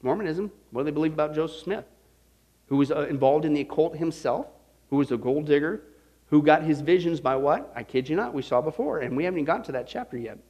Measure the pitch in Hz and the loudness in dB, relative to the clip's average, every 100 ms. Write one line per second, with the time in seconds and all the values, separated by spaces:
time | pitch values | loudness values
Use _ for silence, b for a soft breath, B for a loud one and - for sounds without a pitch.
0 | 127 165 196 156 208 - _ 120 147 147 | -2 -2 -2 -4 -6 -10 _ -4 -4 0
1 | 160 156 151 151 160 160 - 202 - _ | -2 0 -2 -2 -4 -4 -8 -8 -8 _
2 | _ _ _ _ _ _ _ 139 139 151 | _ _ _ _ _ _ _ 0 2 0
3 | 147 143 135 147 160 147 139 - 165 160 | -2 2 4 4 2 -2 -2 0 0 0
4 | 165 160 135 131 285 - _ _ _ 139 | -6 -2 -2 -2 -4 -14 _ _ _ 0
5 | 139 120 123 139 151 147 151 214 - b | 0 0 0 -2 2 2 2 -6 -10 b
6 | b b _ 151 147 156 156 147 143 180 | b b _ 4 6 6 4 0 4 2
7 | 175 165 131 135 139 175 285 - 117 131 | 2 -2 0 0 2 0 -2 -12 -2 -2
8 | 131 160 240 143 127 123 123 - 269 208 | 0 -2 -2 -6 0 0 0 -4 -4 -2
9 | 120 131 175 180 143 190 233 135 117 233 | -4 -2 -2 -2 -2 -2 -2 -8 -6 -10
10 | 247 123 113 107 - | -10 -10 -10 -12 -20